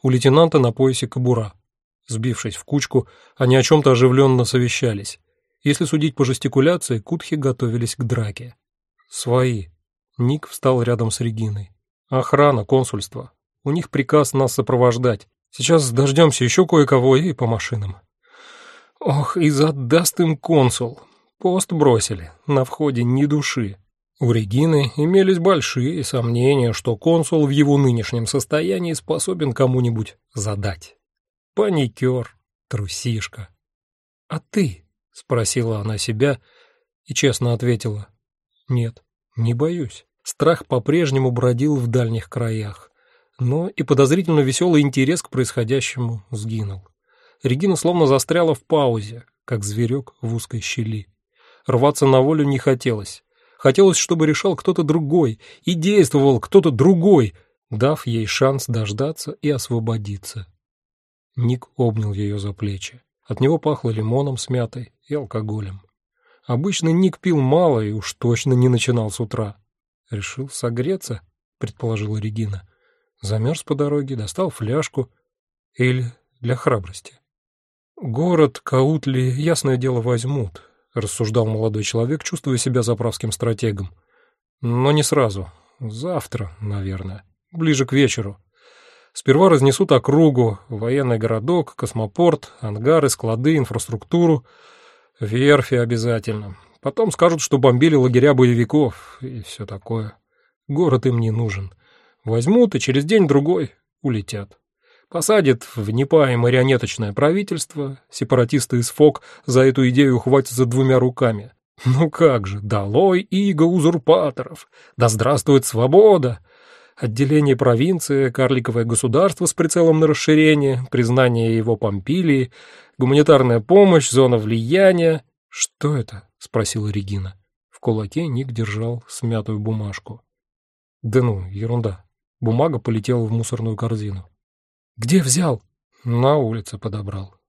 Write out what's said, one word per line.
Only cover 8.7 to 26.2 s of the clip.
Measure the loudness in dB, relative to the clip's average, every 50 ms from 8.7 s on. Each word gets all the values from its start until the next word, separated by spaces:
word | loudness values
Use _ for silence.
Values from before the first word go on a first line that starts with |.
| _ _ _ _ _ _ _ _ -14
«Свои». | -10 -2 0 2 2 2 0 -2 -4 -8 -12 _ _ _ _ _ _ _ _ _ -2
Ник | 0 0 0 -2 -6 -14
встал | -16 -2 0 0 2 2
рядом | 0 0 0 -2 -2 -4
с | -4 -4
Региной. | -6 -6 -4 -4 -6 -6 -6 -8 -10 -14 _ _ _ _ _ _ _ _
«Охрана | -2 -2 0 2 2 4 4 4 2 0 0
консульства. | 0 0 0 0 -2 -6 -10 -10 -12 -14 -16 -16 -18 _ _ _ _ _ _
У | _ -4
них | -4 -4 -4 -4
приказ | -4 -6 -2 2 2 2 2 2
нас | 0 0 0 0 -2
сопровождать. | -4 -2 0 2 4 4 2 2 2 0 -2 -2 -2 -8 _ _ _ _ _
Сейчас | _ -6 0 2 2 2 2 2
дождемся | 0 0 0 2 4 4 4 4 4 0
еще | -2 2 2 2 2
кое-кого | 4 4 4 4 4 4 4 4 4 4
и | 4 2 -2
по | -2 -2 -2
машинам». | -2 -2 -2 -4 -6 -8 -6 -6 -8 -10 -14 _ _ _ _ _ _ _ -20 -20 -20 -20 -20 -20 -20 -20 -20 _ _ _ _
Ох, | -4 -2 -2 -2 -2 -4 -2
и | 0 0 0
задаст | 2 2 0 0 0 -4 -2 2 2 2 2 0 -2 0
им | 0 0 -2
консул. | -4 -2 2 2 4 4 2 0 -2 -8 -8 -8 -16 -20 _ _ _ _ _ _ _
Пост | -2 -2 0 0 -2 -2
бросили, | 0 2 4 4 4 4 0 -4 -8 -10 -12 -18 -20 _ _ -2
на | 0 0 -2
входе | -2 -4 -4 -4 -2 -2 -2 -2
ни | 0 0 0 0
души. | 0 0 -2 -2 -4 -4 -4 -6 -6 -10 _ _ _ _ _ _ _ _ _
У | 0 0
Регины | 0 0 0 0 0 0 2 2 2 0 0 -2 -4
имелись | -2 -2 2 2 2 4 4 2 2
большие | 2 2 2 2 0 -4 -4 -4 -4 -4 -4 -6
сомнения, | -6 -4 -4 -4